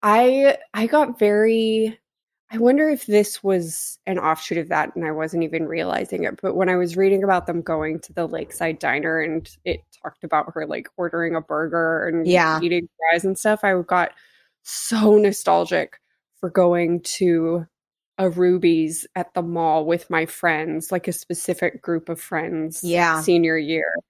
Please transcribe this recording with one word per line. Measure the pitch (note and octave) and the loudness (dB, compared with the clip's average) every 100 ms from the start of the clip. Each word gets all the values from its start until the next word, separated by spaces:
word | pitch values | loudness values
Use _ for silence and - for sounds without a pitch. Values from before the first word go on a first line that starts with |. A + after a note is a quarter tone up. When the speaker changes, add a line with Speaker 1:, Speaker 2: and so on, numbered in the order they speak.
Speaker 1:
I, | F#3 A3 B3 C4 C#4 - - | 4 6 6 6 4 4 -4
I | G#3 A3+ | -4 2
got | D4 C#4+ A#3+ | 2 2 2
very, | G#3 G#3 A3 A3+ A3+ A3 A3 A3 _ _ _ _ _ | 2 4 4 4 2 2 0 -4 _ _ _ _ _
I | A3+ | 2
wonder | A#3+ C#4 D#4 | 4 4 2
if | C#4+ - | 0 2
this | G#3 G#3 - | 2 2 -2
was | G3+ F#3+ E3 D#3+ - - - | 0 0 -2 -8 -12 -12 -6
an | F#3 | -2
offshoot | D#3 D#3+ - E3 | 0 -2 -2 -6
of | D#3+ | -2
that | D#3 D3+ | -2 -2
and | - | -4
I | E3 | -6
wasn't | D#3 D#3+ E3+ | -4 -4 -2
even | D#3+ D#3+ D#3 | -2 -4 -4
realizing | E3 F3 - F3+ F3+ | -4 -2 -2 -4 -4
it. | F3 - | -4 -4
But | F#3+ | -4
when | F3 F#3 | 0 0
I | F3+ | 0
was | F3 E3+ | 0 0
reading | F#3+ G3 | 2 2
about | G3 F#3 F3+ | 2 0 0
them | E3 | -6
going | E3 D#3+ D#3 D#3+ | -4 -4 -4 -6
to | - | -10
the | - E3 | -6 -6
Lakeside | D#3+ D3+ - E3 D#3+ | -6 -10 -6 -6 -4
Diner | D3 C3+ D#3+ D#3+ | -2 -2 -2 -2
and | D#3 D#3+ D#3+ - | -2 -4 -8 -12
it | - E3 _ _ | -8 -8 _ _
talked | E3+ _ | -16 _
about | D#3+ D#3 D3 | -2 -2 -2
her, | D#3+ D#3 | -8 -8
like, | D3+ - - | -8 -10 -8
ordering | F3 E3 E3+ | -6 -2 -2
a | E3 | -4
burger | D#3 D3+ D#3+ E3+ E3 D#3+ - | -4 -4 -2 -2 0 0 -2
and | E3 E3 | -2 2
Speaker 2:
Yeah. | F3+ E3 D#3 | 4 4 2
Speaker 1:
eating | E3+ F3 E3+ _ | 0 -2 -4 _
fries | D#3+ E3+ | 0 2
and | F#3+ F#3+ | 0 0
stuff, | A3 G#3+ | 0 0
I | G#3 F#3 | 2 0
got | F3 F3+ F3 - _ _ _ _ | 0 0 0 -6 _ _ _ _
so | - - - A3+ G#3+ G#3+ | -14 -10 -4 2 6 6
nostalgic | G#3 G3+ - E3+ E3+ F3 - - _ _ _ _ | 6 0 2 2 2 -2 -4 -10 _ _ _ _
for | F3+ | -4
going | E3 F3 F3 E3+ F3 | 2 4 4 2 -2
to | E3+ - F3+ E3 E3 E3+ E3 _ _ _ _ - | -4 -2 2 2 0 -2 -6 _ _ _ _ -2
a | F#3+ | -2
Ruby's | E3+ F3+ F3+ E3+ E3 D#3 E3 - | 2 2 4 4 2 0 -4 -10
at | - F3+ | -8 -6
the | - | -4
mall | E3+ E3+ E3 D#3+ | -4 -2 2 2
with | D#3 E3+ - | 2 -2 -2
my | E3 D#3+ | -4 -4
friends, | - F3 D#3 D#3+ D#3 E3 | -2 -2 -2 -2 -6 -4
like, | F#3 F3+ | -6 -4
a | |
specific | F3 - E3+ - F3 F3+ - | -10 -8 -10 -6 -2 -4 -4
group | - E3+ D#3+ | -6 -6 -4
of | E3 | -12
friends | - E3 E3 E3 D#3 D#3+ | -8 -6 -4 -6 -6 -8
Speaker 2:
Yeah. | F3 E3+ E3+ D#3+ | -2 0 2 0
Speaker 1:
senior | E3 F3 E3 D#3+ | 2 2 2 0
year. | D3 D#3+ D#3 E3 - | -2 -4 -4 -6 -10